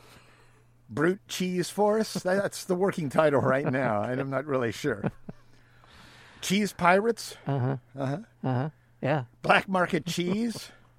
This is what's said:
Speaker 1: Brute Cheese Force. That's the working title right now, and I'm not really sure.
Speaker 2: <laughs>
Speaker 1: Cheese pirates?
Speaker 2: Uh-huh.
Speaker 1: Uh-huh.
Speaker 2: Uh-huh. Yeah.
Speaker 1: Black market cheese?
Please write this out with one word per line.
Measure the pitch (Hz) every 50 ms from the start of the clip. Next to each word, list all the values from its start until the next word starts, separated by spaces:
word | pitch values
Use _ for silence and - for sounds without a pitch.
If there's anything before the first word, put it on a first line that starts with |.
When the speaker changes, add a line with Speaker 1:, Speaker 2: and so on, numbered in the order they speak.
| - - - - - - - - - - - - - _ _ _ _ -
Speaker 1:
Brute | 107 - 151 180 190 - _ -
Cheese | - - 185 185 180 180 160 -
Force. | - 196 208 208 214 220 214 - -
That's | 185 - 180 185 202 196 180 - - -
the | - 185
working | 180 196 190 - - 156 131
title | - 160 160 151 139 123
right | 120 131 131 139 151 -
now, | 123 135 131 120 107 104 104
and | 117 127 135
I'm | 139 135
not | 135 131 147
really | 156 135 131 120 113 101
sure. | - - 143 110 101 - - - - - - - - - - - - - -
Speaker 2:
<laughs> | - - - - - - - - - - - - - -
Speaker 1:
Cheese | - - 185 208 208 185 -
pirates? | - 175 170 185 202 214 233 214 - - - - - - -
Speaker 2:
Uh-huh. | 139 135 123 131 135 123 - - - 135
Speaker 1:
Uh-huh. | 139 131 143 185 233 - _ _ -
Speaker 2:
Uh-huh. | 127 127 123 139 156 - _ _ _ _ -
Yeah. | - 131 156 147 120 - _ _ -
Speaker 1:
Black | - 202 185 - -
market | 190 185 175 - 185 160 -
cheese? | 175 160 175 175 180 190 214 233 233 208 - - - - - - - _